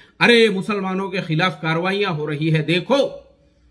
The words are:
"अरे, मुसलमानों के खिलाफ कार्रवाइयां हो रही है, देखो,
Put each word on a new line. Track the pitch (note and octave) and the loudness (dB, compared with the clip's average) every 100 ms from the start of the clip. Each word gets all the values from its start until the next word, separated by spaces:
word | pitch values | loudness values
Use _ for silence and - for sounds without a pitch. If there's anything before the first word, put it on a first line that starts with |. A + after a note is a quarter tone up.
| _ - | _ 0
"अरे, | F#3 A#3 A3 | 4 6 4
मुसलमानों | F#3+ G3+ G3+ F#3+ F#3 F#3+ | 2 -4 -4 -4 -4 -4
के | F#3+ | -4
खिलाफ | - D#3 F#3 - | -2 0 0 -2
कार्रवाइयां | D#3+ E3 F#3 G3 G3+ | -4 -2 -2 -2 -2
हो | D3+ D3+ | -4 -4
रही | C#3+ D#3+ | -2 0
है, | D#3 | 0
देखो, | D3 F3 E3 C#4 - - - _ _ _ _ | 0 -2 2 0 0 -4 -20 _ _ _ _